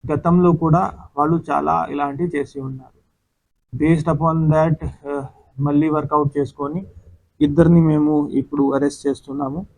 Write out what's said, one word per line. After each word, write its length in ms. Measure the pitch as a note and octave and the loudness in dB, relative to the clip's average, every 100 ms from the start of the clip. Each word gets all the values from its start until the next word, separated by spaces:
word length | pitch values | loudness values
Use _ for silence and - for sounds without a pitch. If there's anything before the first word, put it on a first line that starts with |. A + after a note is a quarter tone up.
| - | -4
గతంలో 400 | D3 E3+ F3 F3+ | -4 2 4 4
కూడా 560 | E3 D#3+ E3 F#3+ - - - | 2 2 2 0 -8 -12 -2
వాళ్ళు 280 | D3 E3 D#3 | 0 0 -2
చాలా 360 | C#3+ D3 E3 D#3+ | -4 0 -2 -2
ఇలాంటివి 460 | C#3+ C#3+ C#3 F3 D3 | -4 -6 -4 -6 -4
చేసి 240 | C3+ C#3 | -6 -8
ఉన్నారు. 400 | C3+ C3 C3 _ _ _ _ _ _ _ _ B2 | -10 -12 -18 _ _ _ _ _ _ _ _ -2
Based 400 | D3+ E3 E3 D#3 | 2 2 0 0
upon 360 | E3 D#3+ D#3 | 0 2 2
that, 560 | D#3 D#3+ D3+ D3+ - C#3+ | 4 2 0 -4 -10 -8
ఆ, 180 | C#3+ C3+ _ _ C3 | -8 -8 _ _ -6
మళ్ళీ 280 | C#3+ D3 D#3 | 0 2 2
వర్కౌట్ 500 | D3+ C#3+ D3+ D3 D3 | 0 0 0 0 -2
చేసుకొని 480 | C#3 - C#3+ E3+ F#3+ - - - _ _ | -6 -6 -8 -8 -12 -20 -20 -20 _ _
ఇద్దరిని 400 | D3 D3 E3 E3+ | 0 4 6 6
మేము 480 | D#3+ D3+ D3+ D3+ D3 | 4 2 2 0 -2
ఇప్పుడు 440 | C3+ C3+ C#3+ C#3 | -4 -4 -2 0
అరెస్ట్ 320 | C3+ C#3+ C#3+ C#3+ | 0 -2 -2 -6
చేస్తున్నాము. 600 | C3+ - C#3 C3+ D3+ G3+ | -6 -8 -8 -8 -8 -12